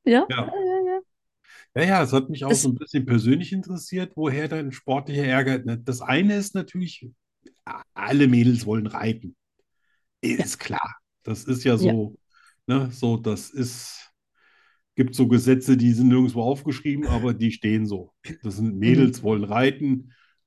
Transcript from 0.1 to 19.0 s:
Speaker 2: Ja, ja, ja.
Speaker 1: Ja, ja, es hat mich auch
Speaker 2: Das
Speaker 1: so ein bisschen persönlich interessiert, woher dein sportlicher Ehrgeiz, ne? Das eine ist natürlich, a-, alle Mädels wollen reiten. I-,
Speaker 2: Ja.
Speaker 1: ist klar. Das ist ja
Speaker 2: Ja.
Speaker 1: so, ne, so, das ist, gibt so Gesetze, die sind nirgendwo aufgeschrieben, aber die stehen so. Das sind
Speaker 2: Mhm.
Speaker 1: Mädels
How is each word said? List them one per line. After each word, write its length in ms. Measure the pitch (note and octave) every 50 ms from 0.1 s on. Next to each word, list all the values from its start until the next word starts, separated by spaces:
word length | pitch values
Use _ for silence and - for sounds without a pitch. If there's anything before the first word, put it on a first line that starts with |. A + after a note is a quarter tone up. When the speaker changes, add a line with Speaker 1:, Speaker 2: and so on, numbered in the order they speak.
| A3+ B3+ F#4 -
Speaker 2:
Ja, 180 | - - -
ja, 360 | - F4 G4+ F#4+ F#4 F#4 F#4+ F#4
ja. 140 | F4+ F#4 F#4+ F#4+ _ _ _ _ _ _ _ _ _ - - - _ -
Speaker 1:
Ja, 80 | C3
ja, 200 | E3 F#3+ G3 F3+
es 100 | D3+ A2+
hat 180 | C3 C3+ C3 -
mich 140 | D3+ C3 C3+
auch 40 | C3+
Speaker 2:
Das 120 | - -
Speaker 1:
so 60 | D3 C3
ein 60 | B2
bisschen 280 | B2 - - - C#3 B2+
persönlich 480 | B2 A#2+ A2 G#2 A#2+ C#3 E3+ F3 -
interessiert, 600 | F#3+ F#3+ F#3 F3 F#3 E3 - - F3+ F#3 F3+ F3+ -
woher 320 | D#3 D#3 C#3 C3 D3 D#3 D3
dein 220 | D#3+ D#3 D3 C3+
sportlicher 520 | - - - C#3 C3 C#3+ C#3+ - C#3 C#3+ C#3+
Ehrgeiz, 400 | B2+ C3 C3+ C3 C3+ C3 B2+ -
ne? 140 | A2+ A#2 A#2
Das 220 | A#2 C3 A#2+ B2
eine 360 | - B2 C3 D#3 G3 G#3 G#3
ist 180 | G3+ G3 - -
natürlich, 540 | F#3+ - - - F#3 F3+ D3 - - - A#2+ - _ _ _ _ _ _ - _ _ -
a-, 180 | - - - - _ -
alle 340 | G2 G2+ A2+ C#3 C#3+ C#3+ B2+
Mädels 360 | B2 A#2+ A#2 B2+ A#2+ A#2 A2
wollen 220 | G#2 A2 A2+ G#2+
reiten. 500 | G#2 - - G#2+ A2+ A2+ - - F2 - _ _ _ _ _ _ _ _ _ _ _ _ _ _ _ _ _ -
I-, 120 | - -
Speaker 2:
Ja. 80 | - -
Speaker 1:
ist 140 | - - -
klar. 380 | - - - - - - - - _ _ _ _ _
Das 180 | A2 A2 - -
ist 200 | C3+ B2+ A#2+ -
ja 80 | C3
Speaker 2:
Ja. 60 | A#2 G#2+
Speaker 1:
so, 380 | F#3 - A#2 A2 G#2 G#2 - - _ _ _ _ _ _ _ _ _ -
ne, 220 | B2+ C#3 C3+ B2+
so, 240 | A#2 - B2 A#2 A#2
das 340 | A2+ A2+ A2 G#2 F#2+ - -
ist, 600 | - C3 A#2+ A2+ - - - - - - - _ _ _ _ _ _ _ _ _ _ _ _ _ _ _ _ _ _
gibt 220 | - B2+ B2+ -
so 100 | - B2+
Gesetze, 500 | A2+ B2 A2+ A#2 B2+ C3 C3 B2+ - C3
die 160 | A#2 A#2+ A#2+
sind 160 | A2+ A#2 B2+ B2+
nirgendwo 340 | B2 B2+ B2+ A#2 A2+ A#2+
aufgeschrieben, 680 | A2+ B2 C#3+ C#3+ - D3+ B2 - - D3 C#3+ C#3+ D3 C3
aber 260 | B2 A2+ A#2+ A#2+ G#2+
die 160 | G#2 A2+ A2+
stehen 360 | - - - G#2+ A2 A2 G#2+
so. 280 | G#2 G2+ F#2 F2 - _ _ - - D#3+ - -
Das 120 | G#2+ F#2+
sind 180 | G2+ A2+ A2 G2
Speaker 2:
Mhm. 40 | F#2+
Speaker 1:
Mädels 440 | G#2 A#2+ - D#3